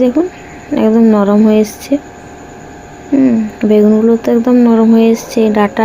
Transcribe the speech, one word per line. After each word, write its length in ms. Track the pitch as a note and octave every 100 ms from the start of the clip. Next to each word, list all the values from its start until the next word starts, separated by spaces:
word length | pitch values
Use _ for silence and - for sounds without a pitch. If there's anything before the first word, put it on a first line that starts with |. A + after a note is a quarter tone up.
দেখুন 220 | B3 B3+ F4+ - - - - D4
একদম 220 | A3 A3+ A3+
নরম 260 | G#3+ G3+ G#3 G#3+
হয়ে 140 | G#3+ G#3+
এসছে। 260 | - - C#4+ - - - - - - - - - - -
হুম, 260 | C4+ C4 A3+ G#3+ - G#3+
বেগুনগুলো 440 | G#3+ G#3 G#3+ A3 A3+
তো 40 | A#3
একদম 220 | A#3+ A#3 B3 A#3
নরম 200 | A3+ A3+
হয়ে 140 | A3+ A3+
এসছে, 260 | A3+ - - A3 G#3
ডাঁটা 260 | G#3 G#3